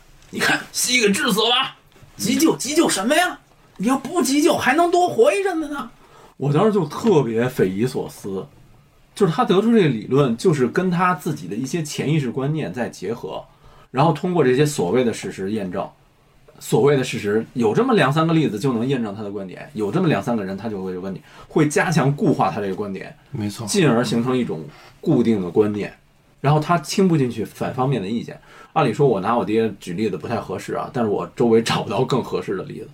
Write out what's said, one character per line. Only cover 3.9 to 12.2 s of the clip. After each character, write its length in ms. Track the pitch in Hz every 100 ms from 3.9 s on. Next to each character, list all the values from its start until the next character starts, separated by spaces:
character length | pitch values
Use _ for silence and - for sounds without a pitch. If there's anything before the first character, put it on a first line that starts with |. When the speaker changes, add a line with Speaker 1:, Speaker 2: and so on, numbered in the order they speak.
| 269
Speaker 1:
不 240 | 269 349
急 180 | 254 277
救， 160 | 320 -
还 180 | -
能 160 | 285 349
多 160 | 349 359
活 240 | - 254
一 120 | 403
阵 180 | 392 330
子 80 | 294
呢。” 220 | 294 233 - - - - _
我 120 | 139
当 140 | 143
时 80 | 220
就 140 | 202 151
特 360 | - 233 170
别 240 | 117 113 123
匪 220 | - 98
夷 180 | 95 123
所 220 | 107 87
思， 380 | - 104 95 - - - - _ _ _
就 120 | - 196
是 60 |
他 100 | 160
得 160 | 247 185
出 100 | 220
这 120 | 233
个 60 | 160
理 180 | 113 95
论， 280 | 131 139 113
就 160 | 196
是 120 | 139 120
跟 240 | 180 185
他 240 | 170 180
自 200 | 180 185
己 120 | - 87
的 80 |
一 120 | 104 131
些 160 | 175
潜 280 | 151 - 120
意 80 |
识 120 | 156